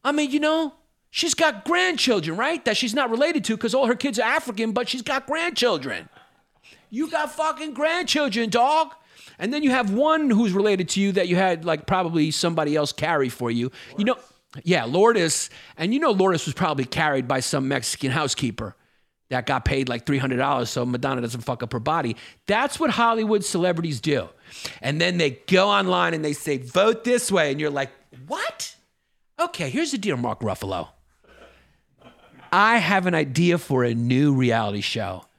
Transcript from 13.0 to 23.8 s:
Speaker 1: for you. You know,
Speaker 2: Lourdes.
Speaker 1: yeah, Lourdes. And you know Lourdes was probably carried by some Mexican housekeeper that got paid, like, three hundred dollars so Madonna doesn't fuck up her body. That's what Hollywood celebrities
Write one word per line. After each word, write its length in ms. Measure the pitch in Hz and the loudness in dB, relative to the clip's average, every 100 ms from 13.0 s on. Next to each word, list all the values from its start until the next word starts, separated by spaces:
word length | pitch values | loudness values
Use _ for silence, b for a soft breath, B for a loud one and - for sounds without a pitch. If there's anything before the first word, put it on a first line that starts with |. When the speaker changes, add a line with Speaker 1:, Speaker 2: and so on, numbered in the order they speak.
| 156 160 131 | 0 2 0
Speaker 1:
for 220 | - 120 | 0 -2
you. 200 | 120 127 B B - | 0 -2 B B -2
You 100 | 208 | 0
know, 80 | 254 | 0
Speaker 2:
Lourdes. 460 | - _ _ - | -6 _ _ -10
Speaker 1:
yeah, 220 | 170 175 113 | 0 0 2
Lourdes. 640 | 156 220 226 165 - - B B B | 4 4 4 2 0 -6 B B B
And 160 | 170 | -2
you 60 | 262 | 0
know 100 | 311 | 2
Lourdes 360 | 196 190 170 - | 2 2 2 -2
was 100 | - | -2
probably 300 | 180 143 131 | -2 -2 -4
carried 420 | - 156 139 123 | 0 0 0 -2
by 140 | 135 | -2
some 260 | 127 147 131 | -2 -2 0
Mexican 420 | 135 110 - 135 | -2 -2 -4 -2
housekeeper 680 | 127 147 - 127 104 110 - _ _ _ _ _ | 0 -2 -2 -4 -4 -10 -12 _ _ _ _ _
that 160 | 127 120 | -6 -2
got 200 | 131 - | -2 0
paid, 220 | 135 131 | -2 -2
like, 200 | 117 - | -4 -2
three 100 | 139 | -2
hundred 200 | 131 123 | 0 0
dollars 340 | 135 135 120 | 0 0 -2
so 120 | - | -4
Madonna 380 | 123 123 135 131 | -2 -2 -2 -2
doesn't 200 | 120 120 | -4 -6
fuck 200 | 113 120 | -6 -6
up 120 | 117 | -6
her 60 | 123 | -4
body. 360 | 113 160 127 107 B B - | -2 -2 -2 -6 B B -2
That's 320 | - 277 - | 0 0 0
what 100 | 311 | 0
Hollywood 560 | 196 233 226 220 208 - | 2 2 2 2 0 0
celebrities 540 | 180 180 165 | 0 0 0